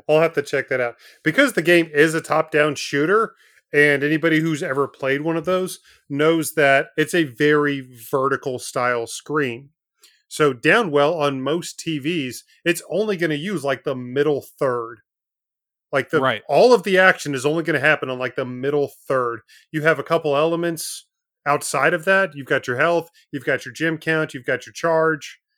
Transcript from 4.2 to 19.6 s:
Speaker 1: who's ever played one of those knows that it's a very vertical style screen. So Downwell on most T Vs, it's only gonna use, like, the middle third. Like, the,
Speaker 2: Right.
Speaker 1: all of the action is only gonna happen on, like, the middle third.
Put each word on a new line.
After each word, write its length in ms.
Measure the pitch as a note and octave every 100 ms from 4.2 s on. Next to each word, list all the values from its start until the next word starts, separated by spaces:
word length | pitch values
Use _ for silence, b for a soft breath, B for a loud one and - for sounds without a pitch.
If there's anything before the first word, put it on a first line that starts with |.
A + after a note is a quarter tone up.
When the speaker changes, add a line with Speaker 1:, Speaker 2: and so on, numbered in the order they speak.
| D#3+ D#3
Speaker 1:
who's 220 | D#3+ D3
ever 240 | E3+ C3+ C3+
played 340 | - C3+ C#3
one 140 | D#3+ E3
of 80 |
those 360 | D#3+ F#3 F#3 - b b b
knows 460 | C#3+ D#3 E3 D3+
that 340 | - C#3 C3+ D3 -
it's 160 | D3+
a 100 | F3
very 560 | D3 A#2+ D3 D3+ D3 C#3 B2+ A#2+ -
vertical 480 | C#3+ C3+ C#3+ C#3 B2
style 480 | - C3+ B2 A#2+ A#2
screen. 640 | - - D3 C3 A#2 C#3+ _ _ _ b b b
So 260 | - D3+
Downwell 640 | A#2+ D3+ A3 F#3+ C#3+ C#3+ E3+
on 240 | C#3+ C3+
most 380 | C#3 E3+ - -
T 180 | E3 D3+
Vs, 460 | C#3 F3 C3 A2+ _ b
it's 180 | E3+ E3+ -
only 280 | E3+ A3 F#3+
gonna 180 | E3
use, 300 | D3 F#3+ F3
like, 200 | C#3 C3+
the 120 | D3+ C3
middle 480 | B2 C3 D3+ C3+ - -
third. 420 | C#3 B2 A#2 A2+ _ _ _ _ _ _ _ _ -
Like, 180 | C#3 C3
the, 100 | D#3
Speaker 2:
Right. 220 | C3 G#2+ -
Speaker 1:
all 240 | D3 A#3+
of 120 | A3+
the 140 | G3 F#3
action 360 | F#3 F3 D3
is 100 | C3+
only 200 | C#3+ E3
gonna 160 | D#3+ D3
happen 280 | D3 D3 C3
on, 100 | B2+
like, 180 | B2+ -
the 100 | B2+
middle 460 | B2+ C3+ D3 C3+ - -
third. 340 | C3 A#2+ A2+ _ b